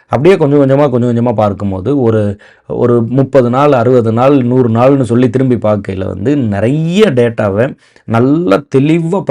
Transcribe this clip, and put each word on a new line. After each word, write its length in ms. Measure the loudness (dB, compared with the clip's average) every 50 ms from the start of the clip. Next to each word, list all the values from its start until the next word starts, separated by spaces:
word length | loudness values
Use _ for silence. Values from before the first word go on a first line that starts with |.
| _ -6
அப்படியே 300 | -4 0 2 2 2 2
கொஞ்சம் 240 | 2 2 2 2
கொஞ்சமா, 280 | 2 2 2 2 2 0
கொஞ்சம் 260 | 0 0 0 0 0
கொஞ்சமா 180 | 0 0 -2 0
பார்க்கும்போது 680 | 0 -2 -2 -2 -4 -6 -6 -6 -6 -4 -4 -2 0
ஒரு, 360 | 0 0 0 0 0 -2 -6 -8 -12 -20 -20 _ _ -10
ஒரு 380 | -4 -2 0 2 2 0 0 0
முப்பது 400 | -2 -2 0 2 2 2 2 2
நாள், 220 | 2 0 2 2
அறுபது 400 | 2 2 2 2 2 2 2 0
நாள், 320 | 0 0 2 2 2 2 2
நூறு 260 | 0 0 0 0 2
நாள்னு 320 | 2 2 2 2 2 2
சொல்லி 280 | 0 0 0 0 0 0
திரும்பி 260 | 0 0 0 0 -2
பார்க்கையில 500 | -2 0 -2 -2 -2 -4 -6 -8 -8 -8
வந்து 320 | -8 -8 -6 -4 -2 -2 -2
நிறைய 680 | -2 -2 -2 -2 -2 -2 -2 -2 -2 -2 0 0 0
டேட்டாவை 720 | 2 2 0 0 0 0 -2 -2 -2 0 -2 -2 -2 -4 -10 _ _ _ _ _
நல்லா 560 | -4 0 0 2 2 2 0 0 0 0 -2 -2 0 0
தெளிவா 480 | 0 2 2 0 0 0 -2 -4 -4 -2 0